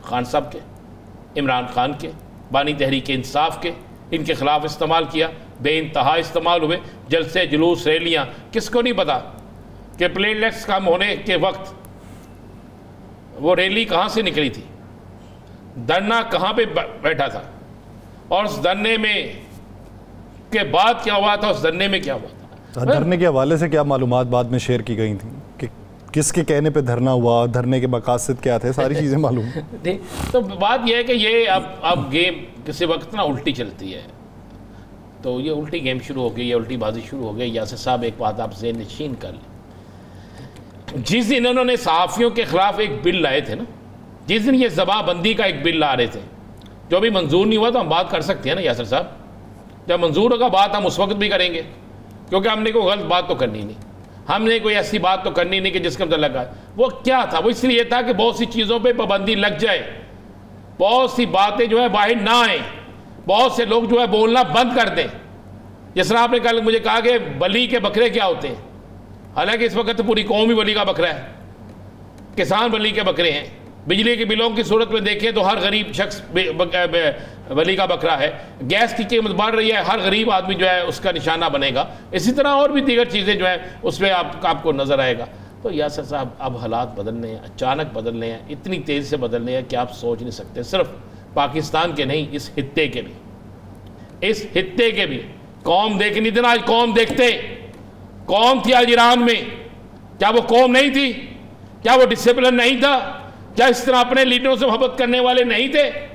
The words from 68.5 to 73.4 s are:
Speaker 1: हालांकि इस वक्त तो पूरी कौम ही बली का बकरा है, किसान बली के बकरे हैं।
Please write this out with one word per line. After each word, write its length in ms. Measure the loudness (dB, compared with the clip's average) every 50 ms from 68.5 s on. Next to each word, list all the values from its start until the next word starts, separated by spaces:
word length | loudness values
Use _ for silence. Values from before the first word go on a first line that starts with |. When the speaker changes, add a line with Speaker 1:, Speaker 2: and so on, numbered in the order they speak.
| -8 -10 -14 -18 -20 -20 -20 -20 -20 -20 -20 -20 -20 -20 -20 -8 -4
Speaker 1:
हालांकि 280 | -2 0 0 0 0 0
इस 100 | 0 0
वक्त 160 | 0 -2 -2
तो 140 | -2 -2 0
पूरी 180 | 0 0 0
कौम 260 | 0 0 2 2 4 4
ही 60 | 4
बली 200 | 2 2 0 0
का 100 | 0 0
बकरा 240 | 0 0 0 0 0
है, 260 | -2 -6 -10 -14 -16 -18 -20 -20 -20 -20 -20 -20 -20 -20 -20 -20 -20 -20 -20 -20 -20 -20 -20 -8 -4
किसान 340 | -4 0 2 2 2 2 2
बली 220 | 0 0 0 0
के 100 | 0 0
बकरे 280 | 0 0 0 2 0 0
हैं। 360 | 0 -2